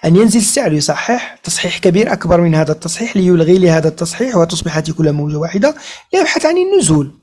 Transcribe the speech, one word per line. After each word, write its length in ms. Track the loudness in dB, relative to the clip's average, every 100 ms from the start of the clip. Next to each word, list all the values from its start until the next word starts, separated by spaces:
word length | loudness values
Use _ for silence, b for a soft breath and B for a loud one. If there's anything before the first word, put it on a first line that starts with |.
أن 120 | 4 4
ينزل 220 | 4 2
السعر 340 | 0 0 0
يصحح 640 | -2 -2 -4 -2 -4 -6 -14
تصحيح 360 | -10 -6 -6 -2
كبير 340 | 0 2 0
أكبر 280 | -2 0 2
من 140 | 2
هذا 180 | 2 0
التصحيح 440 | -4 -6 -8 -4 0
ليلغي 420 | 2 4 4 4
لي 120 | 4
هذا 180 | 2 0
التصحيح 480 | -4 -10 -6 -4 0
وتصبح 400 | 0 -2 -6 -6
هذه 140 | -6
كلها 220 | -2 -2
موجة 240 | 0 -4 -6
واحدة 380 | -4 0 0 -2 B B B
ليبحث 320 | -2 0 0 0
عن 80 | 0
النزول. 540 | 2 2 2 0 -2 -10